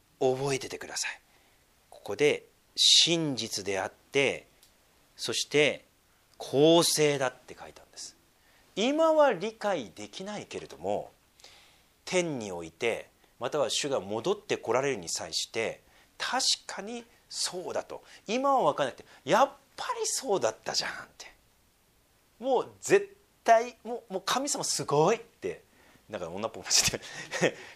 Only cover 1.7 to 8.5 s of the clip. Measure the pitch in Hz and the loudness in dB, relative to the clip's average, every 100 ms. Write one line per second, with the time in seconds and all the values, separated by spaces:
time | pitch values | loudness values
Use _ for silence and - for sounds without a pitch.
1.7 | _ _ - - 101 147 - - _ _ | _ _ -14 -6 2 2 2 -6 _ _
2.7 | - - - 160 170 151 120 113 - 95 | 2 6 8 6 4 2 -2 -6 -6 -4
3.7 | 98 101 - _ 139 131 82 - _ _ | -2 -4 -8 _ 2 2 0 -8 _ _
4.7 | _ _ _ _ - - 110 - 143 143 | _ _ _ _ -10 -6 -4 0 2 2
5.7 | 87 _ _ _ _ _ - - 131 156 | 0 _ _ _ _ _ -16 -2 4 6
6.7 | 170 156 - 147 143 127 - - - 78 | 8 6 2 2 2 -2 -4 -16 -18 -18
7.7 | - - - - - _ _ _ | -20 -20 -18 -18 -20 _ _ _